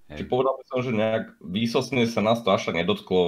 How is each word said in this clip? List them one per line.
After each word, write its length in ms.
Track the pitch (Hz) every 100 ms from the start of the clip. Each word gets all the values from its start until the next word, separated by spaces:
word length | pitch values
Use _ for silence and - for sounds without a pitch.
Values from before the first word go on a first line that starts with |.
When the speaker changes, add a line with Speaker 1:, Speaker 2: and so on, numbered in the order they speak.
| -
Speaker 1:
Hej. 100 | -
Speaker 2:
Čiže 120 | -
povedal 240 | 120 185 -
by 80 | -
som, 140 | 131
že 100 | 123
nejak 340 | 110 110 110 98 -
výsostne 640 | 80 92 117 135 - 131 113
sa 140 | 113
nás 160 | 104 117
to 80 | 107
až 160 | 101 -
tak 100 | 85
nedotklo. 460 | 90 101 - 92